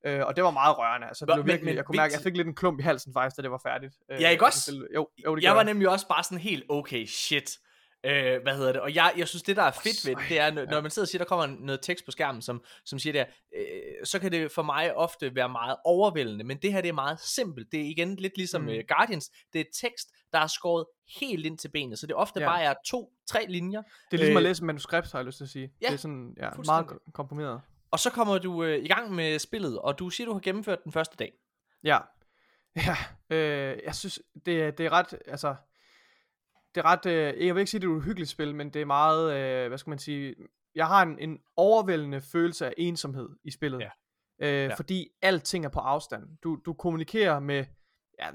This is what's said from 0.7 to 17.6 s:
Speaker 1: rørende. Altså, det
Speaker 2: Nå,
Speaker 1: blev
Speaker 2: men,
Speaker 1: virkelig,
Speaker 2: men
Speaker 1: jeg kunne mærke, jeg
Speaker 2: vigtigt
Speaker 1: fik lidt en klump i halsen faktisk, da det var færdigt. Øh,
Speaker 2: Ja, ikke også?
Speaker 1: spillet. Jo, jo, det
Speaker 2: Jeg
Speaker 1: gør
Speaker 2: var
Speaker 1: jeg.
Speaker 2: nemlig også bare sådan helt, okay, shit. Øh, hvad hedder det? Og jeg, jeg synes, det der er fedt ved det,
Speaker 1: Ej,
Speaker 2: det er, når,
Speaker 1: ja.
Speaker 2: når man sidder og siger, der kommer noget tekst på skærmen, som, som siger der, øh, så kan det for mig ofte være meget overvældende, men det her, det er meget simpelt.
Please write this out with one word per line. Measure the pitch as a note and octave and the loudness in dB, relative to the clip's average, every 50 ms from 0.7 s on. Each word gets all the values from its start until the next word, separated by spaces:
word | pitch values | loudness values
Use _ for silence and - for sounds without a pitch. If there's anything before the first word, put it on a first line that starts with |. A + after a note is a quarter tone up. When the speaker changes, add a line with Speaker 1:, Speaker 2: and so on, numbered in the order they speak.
| D3+ B2+ | 6 6
Speaker 1:
rørende. | A#2 A#2 A#2 B2 A#2+ A#2 | 2 0 0 -2 -4 -8
Altså, | - - D3+ | -10 -8 2
det | C#3+ | 4
Speaker 2:
Nå, | D#3+ | 4
Speaker 1:
blev | D3+ C#3+ | 4 4
Speaker 2:
men, | D3 | 2
Speaker 1:
virkelig, | E3+ E3+ - - | 2 2 0 -2
Speaker 2:
men | C#3 | -2
Speaker 1:
jeg | B2+ C#3 | -2 -2
kunne | - D3+ | -2 2
mærke, | D#3 D#3 D#3 D3 | 2 2 2 2
jeg | D3 | 0
Speaker 2:
vigtigt | C#3+ | -4
Speaker 1:
fik | F#3+ F3 F3+ | -2 -2 0
lidt | E3+ E3 | -2 -2
en | D3+ | -2
klump | - - F#3 D#3+ C3+ | 0 0 0 0 2
i | C#3 | 2
halsen | E3+ D3+ B2+ - C#3 B2+ | 2 2 0 0 -4 -2
faktisk, | C3 B2+ C3+ C3+ - | 0 0 0 -2 -6
da | |
det | C3+ C3 | -8 -6
var | B2 B2+ - | -6 -6 -4
færdigt. | B2+ B2+ C3 C3+ C3+ _ _ _ _ | -4 -4 -4 -6 -12 _ _ _ _
Øh, | C3+ C3+ | -2 4
Speaker 2:
Ja, | D#3+ E3 | 6 6
ikke | - - G#3+ | 6 8 8
også? | C#4 - D3 | 6 6 4
Speaker 1:
spillet. | - - C#3+ C#3 C3 - - | -2 -4 -6 -8 -8 -4 -2
Jo, | D3 D#3 - _ - - | -2 -2 -2 _ -6 -2
jo, | - D#3+ | -2 0
det | D#3 E3+ | 4 6
Speaker 2:
Jeg | F3+ | 8
Speaker 1:
gør | G3+ | 8
Speaker 2:
var | A3 | 8
Speaker 1:
jeg. | A3 G#3+ G#3+ | 8 6 4
Speaker 2:
nemlig | G#3 G3 F#3+ | 4 4 4
også | F#3 G3 G3 - | 4 2 2 2
bare | E3+ D3+ E3+ | 0 0 0
sådan | - F#3 F3 | -2 -6 -6
helt, | D#3+ A3 F#3+ C#3+ B2+ - | -4 -4 -4 -4 -2 -2
okay, | D3 D3 C#3+ - C#3 A#2+ A2+ | -2 -2 -2 -4 -6 -6 -6
shit. | G#2 - - - - D3 C#3+ C#3+ - - - _ _ _ _ _ _ _ _ - | -6 -6 -6 -2 0 0 0 0 -4 -14 -14 _ _ _ _ _ _ _ _ -2
Øh, | C3 C#3+ C#3+ C3+ B2+ B2+ B2+ | 0 0 2 2 2 0 2
hvad | - C#3 C3+ | 0 -2 0
hedder | C#3 C3+ C3 | 2 2 2
det? | B2+ C3+ | 2 0
Og | - C#3+ D3+ | -2 -2 4
jeg, | E3 E3 F3+ F3 F3 | 6 6 6 6 2
jeg | E3+ - | -2 -4
synes, | - F3 - | -4 -8 -2
det | - G3 | -2 2
der | G#3 F#3+ | 4 4
er | D3 | 2
fedt | C3 - - F3+ F3 - - C#3+ | 2 0 -4 -4 -4 -2 -2 -4
ved | B2+ | -4
det, | B2+ | -4
Speaker 1:
Ej, | - - | -2 0
Speaker 2:
det | E3+ D#3 | 2 2
er, | D3 D3+ | 2 2
når, | D#3 D3+ | 2 -2
Speaker 1:
ja. | C3+ B2+ | -4 -2
Speaker 2:
når | D3+ D3+ | -2 -2
man | D3+ D3+ | -2 -2
sidder | - - G3+ | -4 -4 -4
og | E3 | -2
siger, | - F3+ | -2 -4
der | F3 E3+ | -2 -2
kommer | F#3 F3 D#3+ C#3 C#3 - | 0 -2 -2 -2 -4 -8
noget | - C#3 C#3 C3+ | -6 -6 -6 -6
tekst | - - F3 F3 - | -4 -6 -6 -6 -6
på | - | -14
skærmen, | C3+ - D3+ C#3 C3 A2+ | -4 -4 -2 -4 -2 -6
som, | A2+ - B2 A#2+ _ - - - _ | -6 -8 -8 -8 _ -16 -20 -20 _
som | - - C3+ | -12 -10 -6
siger | C3+ D3+ D3 | -4 -2 0
der, | C#3+ B2+ - - _ _ _ - F2 | 0 -2 -2 -4 _ _ _ -10 -8
øh, | G#2 - E2 F#2+ B1+ C2 D2 - - | -8 -8 -8 -12 -12 -12 -12 -10 -8
så | - - F#3+ | -4 -4 -4
kan | F3 F#3+ | -2 -2
det | E3+ E3 D#3+ D3 | -2 -2 -2 -2
for | - - D#3+ | -2 -4 -2
mig | D3+ C#3 D3 D#3+ E3+ C3+ | -2 0 0 0 0 0
ofte | - E3 E3 - - - C3+ B2+ | 0 -2 -2 -2 -6 -6 -4 0
være | C3 B2+ B2 | 0 0 0
meget | B2 A#2+ A#2 B2 C3+ - - | 0 -4 -4 -4 -4 -2 2
overvældende, | D#3+ F3 F3+ G3+ G#3 E3+ D#3 C3+ A2+ G#2 G#2 A2 | 4 4 6 6 4 4 2 -4 -4 -4 -8 -8
men | A#2+ C3+ C#3 | -8 -8 -4
det | - G3 G3+ | -2 0 0
her, | F#3+ | 0
det | F3 F3 | 0 0
er | E3 | -2
meget | D3 C3+ C#3+ D#3 D#3 | -2 -2 -2 -4 -4
simpelt. | - - - - B3 F#3+ D#3 B2 | -6 -6 -4 -4 -4 -4 -6 -12